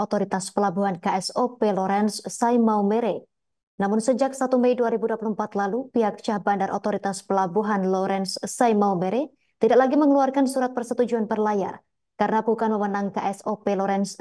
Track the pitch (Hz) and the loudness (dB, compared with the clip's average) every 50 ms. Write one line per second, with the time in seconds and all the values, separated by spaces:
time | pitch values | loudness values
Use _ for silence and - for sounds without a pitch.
0 | 208 - - 202 190 190 - 185 180 - - - 208 196 170 190 202 196 180 165 | -4 -2 -2 -2 -2 -2 -2 -4 -6 -4 -2 0 0 0 0 0 -2 -2 -2 -4
1 | - 202 175 190 180 - - 302 254 240 247 - 226 214 196 185 190 190 196 202 | -2 -2 -2 -2 -4 -4 -2 -2 -2 -2 -2 -2 0 0 0 0 0 0 0 0
2 | 208 214 202 - - 202 - - 240 233 240 240 233 220 214 214 202 202 214 226 | 0 0 -2 -4 -8 -12 -6 -2 0 2 4 4 4 4 2 2 2 0 0 0
3 | 240 214 165 - - _ _ _ _ _ _ _ _ _ _ - 196 196 208 220 | 0 -2 -4 -4 -8 _ _ _ _ _ _ _ _ _ _ -4 -2 0 0 0
4 | 220 - 254 220 262 269 262 - 262 254 254 254 240 247 247 240 240 233 233 220 | 2 2 2 2 0 -2 -2 -2 -2 0 2 4 4 4 2 2 0 0 0 0
5 | 202 226 226 220 208 220 208 - 214 208 - 202 202 196 196 240 262 262 - 240 | -2 -2 -2 -2 -4 -4 -4 -4 -4 -4 -4 -4 -2 -2 -2 -4 -6 -2 0 0
6 | 226 208 185 - - - 214 202 180 214 202 196 190 - - 202 - 214 202 190 | 0 0 -2 -4 -4 -4 -4 -2 0 0 0 0 0 -2 -2 -4 -4 -4 -4 -2
7 | - 196 190 - - - 196 190 190 180 170 208 214 208 214 196 185 185 190 190 | -4 -4 -6 -6 -4 -2 0 0 0 0 0 -2 0 0 0 0 0 0 0 0
8 | 190 190 190 190 190 185 - - - 202 - - 254 233 220 208 202 202 196 175 | 0 0 -2 -2 -4 -6 -6 -8 -8 -6 -2 2 2 4 4 4 4 2 2 0
9 | 180 185 220 240 302 294 _ _ _ _ _ _ - 226 247 240 262 262 269 294 | 0 -2 -2 -2 -4 -4 _ _ _ _ _ _ 2 4 6 6 4 4 4 4
10 | 302 285 277 277 269 262 269 277 277 247 254 262 254 247 254 247 233 226 247 233 | 4 4 4 4 4 2 2 2 2 2 0 -2 -2 -2 -2 -4 -6 -2 0 0
11 | 247 214 240 233 214 220 233 220 214 214 214 202 185 - - - _ _ _ _ | 0 0 0 -2 -2 -2 -2 0 0 0 0 0 -2 -4 -6 -10 _ _ _ _
12 | _ _ _ - 208 208 208 220 214 233 220 220 226 220 220 208 208 202 196 202 | _ _ _ -2 0 0 0 0 0 0 0 0 0 0 0 0 0 -2 -2 -2
13 | 202 196 196 214 185 190 202 202 - - 214 202 - 202 202 190 196 196 196 196 | -4 -4 -4 -2 -2 -4 -4 -4 -6 -6 -6 -4 -2 -2 0 0 0 0 0 0
14 | 202 190 - - | -2 -4 -6 -10